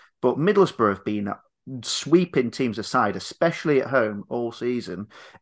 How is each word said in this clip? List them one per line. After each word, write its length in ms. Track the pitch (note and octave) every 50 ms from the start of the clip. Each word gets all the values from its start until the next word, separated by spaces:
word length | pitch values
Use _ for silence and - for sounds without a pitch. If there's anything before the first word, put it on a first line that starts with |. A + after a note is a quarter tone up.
| - _ _ _
but 160 | - B2 B2+
Middlesbrough 520 | C3 D3 F#3+ G#3 G3+ F#3+ E3 - - A#2 G#2
have 140 | G2 F#2+ -
been 280 | - G#2+ G#2 G#2 G2+ G2 - _ _ _ _ - - C3 B2+ A2+
sweeping 680 | - - - - D3 D3+ F3 F#3 E3+ - D3+ B2+ A#2
teams 280 | G#2+ - C3+ B2 G#2 A2
aside, 380 | G#2 - - C3 A#2 G#2 F#2+
especially 640 | F2+ - - - - - E3+ E3 - - E3 D3 C3+
at 80 | B2 A#2+
home 360 | C3 C3+ A2+ G#2+ G#2+ G2+ G2+ -
all 240 | - A#2+ A#2+ A#2 A2+
season. 540 | - A#2+ B2 B2 A#2+ G#2+ - F2 F2 G#2 G#2+ - - - - - -